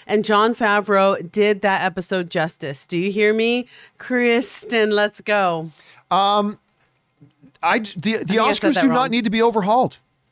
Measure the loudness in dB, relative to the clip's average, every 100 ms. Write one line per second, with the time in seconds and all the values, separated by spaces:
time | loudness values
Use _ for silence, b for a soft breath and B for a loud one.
0 | -2 -2 2 2 2 2 0 0 2 2
1 | 2 0 -4 0 0 2 0 0 -2 -4
2 | -6 -4 -4 -4 -4 -6 -12 -12 -8 -4
3 | -2 0 0 2 0 -2 -6 B B -16
4 | -4 0 2 0 -2 -10 -4 0 2 2
5 | 0 -4 -2 0 0 -2 -6 B B B
6 | -2 0 2 2 0 -6 _ _ _ _
7 | _ _ -20 _ -20 _ -2 -2 -2 -6
8 | -4 -4 -2 0 2 2 0 2 2 2
9 | 0 0 0 2 2 2 2 2 0 -4
10 | _ _ _